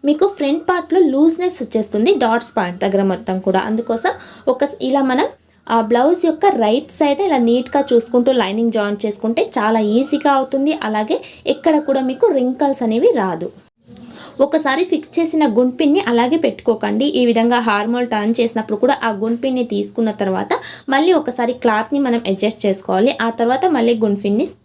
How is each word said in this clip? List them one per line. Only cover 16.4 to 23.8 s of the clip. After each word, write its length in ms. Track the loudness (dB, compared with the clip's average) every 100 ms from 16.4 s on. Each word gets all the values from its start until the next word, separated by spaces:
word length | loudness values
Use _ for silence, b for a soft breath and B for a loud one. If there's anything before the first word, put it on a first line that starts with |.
| 0
పెట్టుకోకండి. 600 | -2 -2 -2 -2 0 0 2
ఈ 40 | 2
విధంగా 300 | 4 2 2 0
హార్మోల్ 400 | 0 0 -2 -2
టర్న్ 200 | -2 -2 0
చేసినప్పుడు 380 | 0 -2 -4 0
కూడా 120 | 0 2 -2
ఆ 20 | -2
గుండ్పిన్ని 400 | -4 -2 -2 -2 -2
తీసుకున్న 380 | -4 -4 -2 -2 -2
తర్వాత 380 | -2 -2 -2 -4 B B B
మళ్ళీ 180 | 0 4 2
ఒకసారి 340 | 0 -4 -4 0
క్లాత్ని 360 | 0 0 -2 -2 0
మనం 140 | -2 -2
అడ్జస్ట్ 340 | -2 -2 -2 -2
చేసుకోవాలి. 460 | -2 -2 2 2 0 -4
ఆ 20 | -2
తర్వాత 260 | 0 0 -2
మళ్ళీ 180 | 0